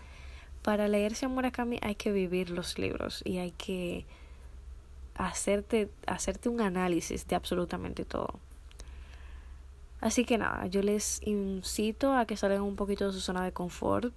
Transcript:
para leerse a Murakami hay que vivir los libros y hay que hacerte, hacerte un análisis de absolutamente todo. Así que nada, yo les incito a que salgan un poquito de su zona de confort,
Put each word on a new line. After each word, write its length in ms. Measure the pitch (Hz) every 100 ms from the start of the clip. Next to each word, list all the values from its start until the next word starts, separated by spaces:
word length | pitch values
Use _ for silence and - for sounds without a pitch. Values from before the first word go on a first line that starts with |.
| - - - - - -
para 240 | - 208 208
leerse 380 | 208 208 220 262
a 40 |
Murakami 480 | 262 254 247 240 240
hay 140 | 208 208
que 160 | 220
vivir 380 | 202 185 180 180
los 300 | 175 165 -
libros 420 | 95 - - - -
y 120 | 185
hay 140 | 180
que 540 | - - 185 175 180 - - - - - - - - - - - -
hacerte, 760 | 185 - - 202 202 226 202 - -
hacerte 420 | 185 - 196 247
un 120 | 233
análisis 640 | 208 180 180 170 - - -
de 80 | 180
absolutamente 720 | - 180 175 180 180 - -
todo. 340 | - - - - - - - - - - - - - - - - - - -
Así 260 | 220 220 233
que 120 | 226
nada, 280 | 208 - 196
yo 140 | 196
les 400 | 202 208 - - -
incito 880 | 208 196 190 - - 214 214 277
a 120 | 262 226
que 100 | 208
salgan 260 | 196 196
un 140 | 202 196
poquito 320 | 202 196 196
de 60 |
su 80 | 190
zona 220 | - 185
de 100 | 185
confort, 600 | - 180 - - 202 240